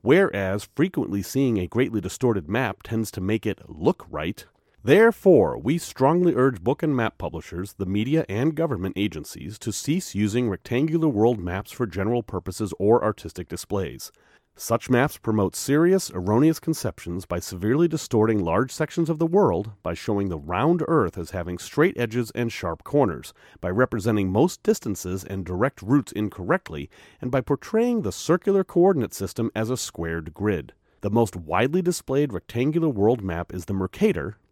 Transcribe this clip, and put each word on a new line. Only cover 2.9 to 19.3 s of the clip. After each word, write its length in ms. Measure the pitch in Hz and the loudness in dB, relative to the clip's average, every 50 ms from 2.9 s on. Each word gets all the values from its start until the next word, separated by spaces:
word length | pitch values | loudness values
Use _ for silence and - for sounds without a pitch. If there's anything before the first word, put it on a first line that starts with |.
| 117 113 110 - | -4 -4 -4 -4
to 100 | - - | -6 -4
make 260 | 92 95 110 110 - | -2 0 0 0 0
it 140 | 107 92 _ - - | -4 -6 _ -10 -18
look 360 | - 76 85 139 190 - - - | -10 0 0 0 0 0 -8 -12
right, 360 | - 73 78 85 - - - _ _ _ _ _ _ _ | -8 -6 -4 -6 -6 -8 -14 _ _ _ _ _ _ _
therefore, 760 | - - 151 196 226 226 - - - 196 175 123 95 76 62 | 4 6 6 8 8 6 4 4 6 6 8 8 6 4 0
we 220 | 57 73 110 156 175 | -2 -2 -2 -2 -2
strongly 560 | - - - - 131 139 165 175 180 175 - | -4 -8 -2 2 4 4 4 4 4 2 4
urge 260 | 123 127 139 127 90 | 4 2 2 2 0
book 220 | 82 113 - - | -2 -2 0 0
and 140 | - 156 143 | 0 0 0
map 200 | 123 113 110 _ _ | 0 0 -2 _ _
publishers, 560 | 98 80 82 82 - - - 85 92 98 - | -8 -6 -6 -8 -10 -8 -8 -8 -8 -8 -6
the 120 | - 101 | -6 -4
media, 400 | 92 98 104 110 127 151 160 - - | -2 0 -2 0 2 0 0 0 -2
and 280 | 95 110 131 160 156 | -2 0 0 0 0
government 380 | 143 165 156 127 90 92 95 - | 0 -2 -2 -2 -2 -2 -4 -2
agencies 640 | - 104 104 - - 76 - - - 65 87 107 - | -2 -2 -2 -2 -6 -12 -12 -14 -12 -12 -12 -12 -8
to 100 | - 113 | -8 -6
cease 420 | 104 - - 139 156 190 - - | -6 -4 -2 -2 -2 -2 -2 -4
using 380 | - 98 104 104 101 123 127 113 | -2 0 0 0 0 0 0 0
rectangular 580 | 95 - _ - 117 123 147 160 156 170 160 156 | -2 -4 _ -2 0 0 0 2 2 2 2 2
world 300 | 123 101 110 120 123 101 | 4 4 4 4 2 0
maps 320 | 87 90 87 98 107 - | -4 -4 -4 -6 -8 -10
for 160 | - - 123 | -4 -4 -4
general 380 | 101 - 98 95 110 120 120 113 | -4 -2 -2 0 0 0 -2 -2
purposes 500 | - - 92 - - 90 - 110 95 82 - | -4 -8 -6 -6 -6 -6 -4 -6 -6 -2 0
or 200 | 98 104 117 123 - | 4 6 6 6 4
artistic 420 | 107 104 - - 80 - - 85 _ | 0 -2 -4 -10 -14 -12 -12 -10 _
displays. 640 | 87 87 - _ 101 98 92 73 62 - - - _ _ _ _ _ _ _ _ _ | -10 -12 -6 _ -4 -2 -2 -4 -8 -12 -16 -18 _ _ _ _ _ _ _ _ _
Such 360 | - - - 117 120 - - | -14 -2 -2 -2 -2 0 0
maps 260 | 123 120 131 156 - | 2 2 2 0 -4
promote 400 | - - 117 107 107 98 90 - | -6 -4 0 2 2 2 0 0
serious, 540 | - - - 139 151 165 175 190 190 - - | -4 -2 0 2 4 4 4 4 2 0 -4
erroneous 500 | - 90 90 95 104 120 147 160 160 - | -8 -4 0 2 4 4 4 4 2 0
conceptions 640 | - 165 160 - - 113 - - - 87 87 92 - | -2 -4 -4 -2 -4 -6 -6 -6 -10 -8 -8 -8 -6
by 140 | _ 87 87 | _ -6 -6
severely 500 | - - - 87 90 107 123 151 175 170 | -6 -8 -8 -2 0 0 2 4 2 2
distorting 560 | 160 151 - - - 110 107 113 110 104 90 | 0 -4 -4 0 2 2 4 4 2 2 2
large 260 | 85 82 101 131 127 | 2 2 2 0 -2
sections 380 | - - 156 - - 170 170 156 | -2 -6 -6 -4 -2 -2 -2 -2
of 100 | 165 156 | 0 -2
the 80 | 165 | 0
world, 440 | 165 | 2